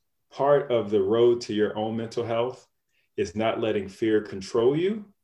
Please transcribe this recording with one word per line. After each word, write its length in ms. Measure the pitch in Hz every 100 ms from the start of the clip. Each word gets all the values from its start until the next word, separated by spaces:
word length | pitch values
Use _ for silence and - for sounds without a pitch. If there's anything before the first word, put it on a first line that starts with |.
| _ _ _
part 400 | - 139 143 -
of 200 | 120 101
the 120 | 104
road 380 | 95 117 120 120
to 100 | -
your 220 | 104 104 107
own 200 | 110 113
mental 280 | 113 120
health 440 | 113 113 123 127 _ _ _ _ _ -
is 180 | 98
not 260 | 107 113 113
letting 280 | 113 104 95
fear 320 | - 110 107
control 560 | - 98 95 120 120 151
you, 280 | 190 220 - _